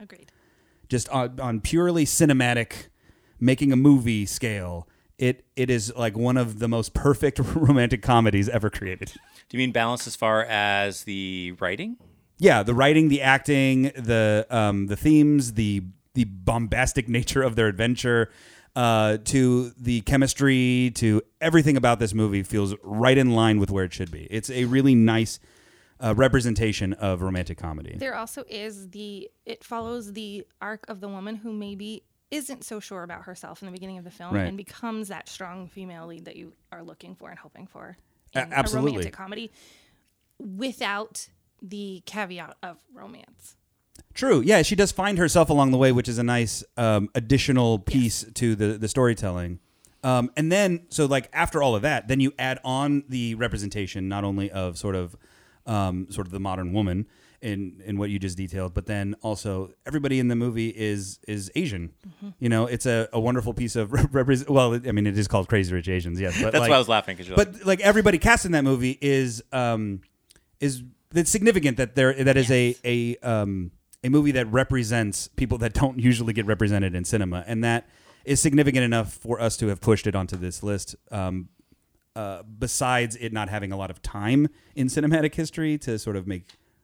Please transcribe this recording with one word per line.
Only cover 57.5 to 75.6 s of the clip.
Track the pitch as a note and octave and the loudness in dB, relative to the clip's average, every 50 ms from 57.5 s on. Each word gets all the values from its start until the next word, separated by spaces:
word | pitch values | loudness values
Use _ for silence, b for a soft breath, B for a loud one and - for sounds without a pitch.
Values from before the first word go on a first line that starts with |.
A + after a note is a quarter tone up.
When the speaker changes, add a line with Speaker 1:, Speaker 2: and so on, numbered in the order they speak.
| G2+ G2 G2+ F2+ E2+ F#2 F#2+ | -6 -6 -8 -10 -12 -14 -10
Speaker 2:
in | G#2 G2+ G2 | -8 -6 -4
what | G#2 G#2 | -4 -4
you | G2+ G2 | -4 -4
just | F#2+ F#2+ F2 F2+ | -4 -6 -6 -6
detailed, | F#2+ F2 F2+ F#2+ F#2 F2+ E2+ | -8 -8 -6 -6 -6 -6 -6
but | G#2 - | -6 -6
then | - G#2+ G2+ G2 G2+ G#2+ - | -6 -6 -4 -4 -6 -6 -8
also | - A2 G#2 F#2+ - G#2+ F#2+ F#2 F#2+ F#2 - _ - | -8 -8 -8 -6 -6 -6 -6 -6 -6 -8 -12 _ -12
everybody | - D3 D#3 C#3+ C3+ C3+ C3 | -6 -6 -4 -2 0 0 0
in | B2 A#2+ | 2 2
the | A#2+ | 0
movie | A#2 A#2+ B2 A2+ A2+ A2+ A2+ | 0 -2 -2 -2 -2 -4 -4
is, | G2+ A2 A2 G#2+ G#2 G2+ G2 F#2+ F#2 - _ | -4 -4 -4 -4 -4 -4 -6 -10 -14 -14 _
is | - G#2+ G#2 G2 F#2+ - | -8 -8 -8 -8 -6 -4
Asian. | D3+ F#3 C#3+ G2+ F2+ E2+ E2 - _ - | -4 -4 -4 -4 -6 -8 -10 -12 _ -20
Speaker 1:
Mm-hmm. | G3 - - G3+ G3+ F3+ - | -20 -20 -18 -18 -16 -10 -4
Speaker 2:
You | C3 A#2 | -2 0
know, | A2+ A2 A#2 | 0 0 0
it's | A#2+ B2 A#2 - | 0 -2 -4 -2
a, | C3 A#2 A2+ A2+ - - | 0 0 0 0 -2 -2
a | A#2 | -2
wonderful | A2 A#2+ B2 B2+ - A#2+ A2 | -2 -2 -2 -2 -2 -4 -4
piece | - B2 A2+ - | -4 -6 -4 -4
of | A#2+ G#2+ G2+ | -4 -4 -2
<laughs> | |
repres-, | B2 A2+ - - C3+ C#3 B2+ C3+ C#3 B2 C#3+ - | 0 0 2 2 2 2 2 4 2 2 2 2
well, | C#3+ C3+ B2+ A#2+ A#2+ | 4 4 4 4 2
I | A#2+ A#2+ B2+ G#2 | -2 -2 -2 0
mean, | G#2 G#2 G#2 | 2 2 2
it | G2 G#2 | 2 0
is | G2+ | 0
called | F#2+ - G2+ F#2 - | 0 0 0 0 2
Crazy | A2+ G2+ F#2+ F2+ F2+ | 2 2 2 0 -2
Rich | F2+ E2 F#2+ | -4 -2 -2
Asians, | F#2 F#2 E2+ F2 E2+ F2+ | -2 -2 -2 -4 -4 -4
yes. | G2 F2+ E2+ - | -4 -4 -2 -2
But, | C4+ A2 A2+ | 0 2 2
Speaker 3:
That's | D#3 A#2 | 2 4
Speaker 2:
like, | A#2 | 6
Speaker 3:
why | - | 4
I | C3 | 4
was | A#2+ - | 4 4
laughing, | A2+ G#2+ - - F#2 | 2 0 0 -2 -8
'cause | F2+ F2+ | -12 -8
you're | F2+ F#2 | 0 2
Speaker 2:
but, | - G#3 F#3 F3+ | 2 2 2 0
Speaker 3:
like | - - | -4 0
Speaker 2:
like, | F#3+ F#3+ F#3 | 0 0 4
everybody | G3+ G3+ G3+ A3 G#3 G#3 F#3 D#3 | 6 6 6 6 6 4 4 4
cast | - A3 A#3 A3+ - | 6 6 4 4 4
in | F3+ E3+ | 2 2
that | D3+ C3+ | 2 4
movie | C3+ C3+ B2 B2 B2+ C3+ - | 2 2 2 0 -2 -2 -2
is, | C#3+ C#3+ C#3 C3+ C3+ B2 A2+ A2+ - - - | 0 0 2 2 0 0 -4 -8 -10 -6 -4
um, | C3 B2 A#2+ A2+ A2 A2 G#2 G2 F#2 - _ _ _ _ _ _ _ _ _ _ - | -2 -2 0 -2 -2 -2 -4 -6 -8 -12 _ _ _ _ _ _ _ _ _ _ -4
is, | C#3+ C#3+ C3 B2 B2 B2+ - _ _ - D#3 | -4 -2 -2 -4 -10 -18 -20 _ _ -4 0
it's | E3+ E3+ - | 0 0 2
significant | - G#3+ G3 A3+ F#3+ F#3+ C#3+ C#3+ A#2+ A#2+ | 2 2 4 4 4 4 4 2 2 0
that | B2+ A2 - | -2 -2 2
there, | C#3 C3 C3 C3+ | 4 4 4 4
that | C3+ C3 C3+ C3 | 4 4 4 4
is | C3+ B2+ A#2 | 4 4 4
Speaker 3:
Yes. | C3+ B2 B2 A#2+ B2 - - | 4 4 4 2 0 -2 -2
Speaker 2:
a, | B2 A#2+ A#2+ A#2 A#2 A#2+ - - | -2 -2 0 0 -2 -4 -4 -4
a, | B2 | -2
um, | A2+ G#2+ G#2 G2+ G2 F#2+ F2+ F2 - _ _ _ _ - - | 0 0 0 -2 -4 -6 -6 -8 -12 _ _ _ _ -6 -2
a | B2 | 2
movie | C3+ D3+ D3 D3 C3+ | 4 4 4 4 2
that | B2+ A#2+ A2 A2 | 0 0 0 0
represents | B2+ C3 - C3+ B2+ A#2 G#2+ A#2+ A#2 A2 G2+ F#2+ - - - | 0 0 2 0 -2 0 0 0 0 0 0 -2 -6 -8 -8
people | _ - C3+ A2 B2+ | _ -4 -2 -2 -2
that | A#2 | -2